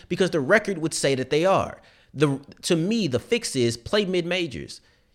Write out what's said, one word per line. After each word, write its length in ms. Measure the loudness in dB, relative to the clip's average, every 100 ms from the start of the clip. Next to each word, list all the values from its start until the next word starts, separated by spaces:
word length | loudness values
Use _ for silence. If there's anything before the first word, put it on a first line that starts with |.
| -8
because 200 | -2 0
the 100 | 0
record 380 | 2 2 2 -4
would 140 | -4
say 200 | -2 0
that 160 | 0 0
they 140 | 2 4
are. 360 | 2 0 -6 -20 _ _
The, 260 | 0 0 0 -8 -12
to 120 | 0 0
me, 320 | 2 0 0
the 120 | -2
fix 360 | 0 -2 0 0
is 220 | 0 0
play 280 | -2 0 0
mid-majors. 760 | 0 -2 -2 -4 -8 -12 -16 _ _ _